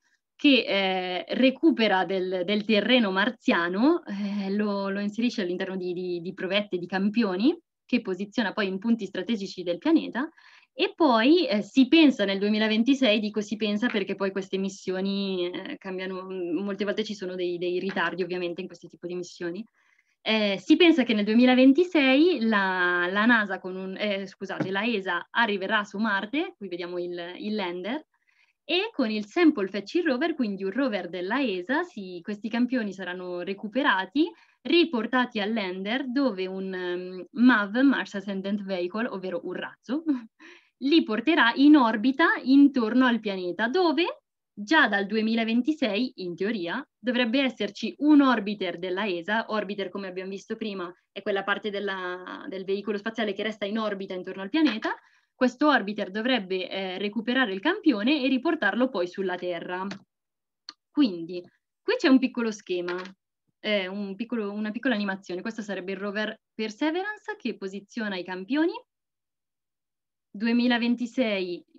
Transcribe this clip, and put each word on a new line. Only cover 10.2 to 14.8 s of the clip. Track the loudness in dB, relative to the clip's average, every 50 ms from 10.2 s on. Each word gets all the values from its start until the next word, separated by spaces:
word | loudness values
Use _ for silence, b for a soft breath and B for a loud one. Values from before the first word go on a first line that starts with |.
| -6 -6 b b b b b b b b _
e | -2 -2 -2 0
poi, | 2 4 4 4 6 6 6 6 6 4 2
eh, | 0 -2 -2
si | 0 4 4 6 8
pensa | 8 8 8 8 6 4 0
nel | 0 0 0
duemilaventisei, | 0 2 2 2 2 2 2 2 4 4 4 4 4 4 4 4
dico | 2 -2 -4 -4
si | -4 -4 -4
pensa | -4 -2 -2 0 0 0 0
perché | 0 0 -2 -2 -4
poi | -4 -4 -4
queste | -2 -4 -6 -4 -4 -4
missioni, | -4 -4 -6 -8